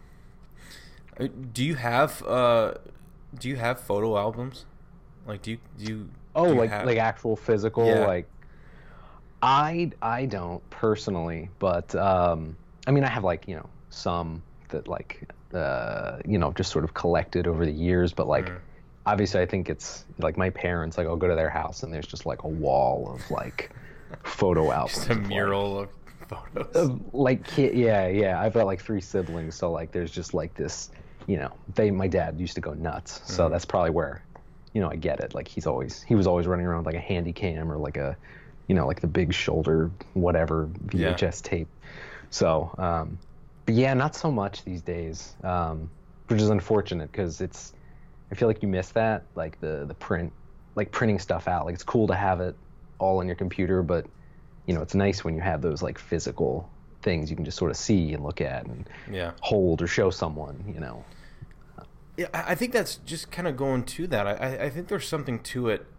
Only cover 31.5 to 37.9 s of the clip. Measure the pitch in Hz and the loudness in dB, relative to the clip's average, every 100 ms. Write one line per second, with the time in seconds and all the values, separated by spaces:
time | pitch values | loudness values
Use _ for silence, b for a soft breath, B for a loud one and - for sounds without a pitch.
31.5 | - - - 107 95 95 90 80 78 90 | -8 -4 2 4 4 2 2 0 -2 -6
32.5 | 78 78 76 80 - - - - 90 82 | -4 -6 -4 -6 -6 -10 -12 -6 2 2
33.5 | 85 - 95 82 80 73 - - - - | 2 0 2 2 2 0 -4 -14 -20 -20
34.5 | - - 110 85 80 78 - 60 - - | -20 -6 -2 0 0 -2 -2 -4 -6 -8
35.5 | - 78 64 64 - - 110 92 87 82 | -4 -2 -2 -4 -6 2 4 6 4 2
36.5 | 87 90 85 82 85 - 90 85 85 95 | 0 0 0 -2 -4 -2 -2 -2 -2 -4
37.5 | 78 80 76 73 | -2 -4 -4 -4